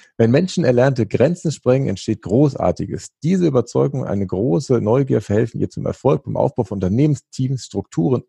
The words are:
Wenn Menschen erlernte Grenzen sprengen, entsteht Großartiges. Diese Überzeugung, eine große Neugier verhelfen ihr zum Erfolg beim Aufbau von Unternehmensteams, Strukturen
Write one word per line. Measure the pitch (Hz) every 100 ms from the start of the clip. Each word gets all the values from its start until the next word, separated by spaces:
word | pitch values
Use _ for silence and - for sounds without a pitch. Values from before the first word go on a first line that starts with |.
| _ -
Wenn | 113
Menschen | 139 185 -
erlernte | 156 120 135 123 101
Grenzen | 120 139 175 160
sprengen, | - 123 131 127
entsteht | 98 - 107
Großartiges. | - 117 147 - 90 85 85 71 - _
Diese | 156 190 170
Überzeugung, | 127 117 131 139 139 -
eine | 101 95
große | 92 123 165 135 117
Neugier | 104 127 135 120
verhelfen | - 104 120 98
ihr | 98
zum | -
Erfolg | 85 - 131 147
beim | - 98
Aufbau | 131 -
von | 107 101
Unternehmensteams, | 90 113 151 143 - - 131 131 -
Strukturen | 104 - - 165 120